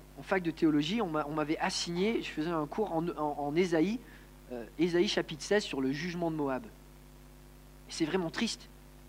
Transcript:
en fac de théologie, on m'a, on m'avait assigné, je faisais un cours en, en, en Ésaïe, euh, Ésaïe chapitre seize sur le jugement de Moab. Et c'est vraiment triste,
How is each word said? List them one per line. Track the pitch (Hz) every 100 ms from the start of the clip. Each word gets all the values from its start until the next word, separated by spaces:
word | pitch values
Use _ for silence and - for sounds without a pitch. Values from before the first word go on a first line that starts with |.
| - -
en |
fac | - 190
de | 165
théologie, | 151 160 147 151 233
on | 185
m'a, | 151 147
on |
m'avait | 151 151 160
assigné, | 180 - 175 170 214 233
je | -
faisais | 156 160
un | 165 147
cours | - 190
en, | 160 170
en, | 156 151 143
en | 143 160
Ésaïe, | 170 165 185 240 - - - - -
euh, | 120 113 -
Ésaïe | 175 170 202
chapitre | 180 - 156
seize | - 208
sur | - 135
le | 131
jugement | 143 180 175 165
de | 156
Moab. | 139 127
Et | 113 - - - - - - - - - - - -
c'est | - 151
vraiment | 185 160
triste, | - 226 - - - - -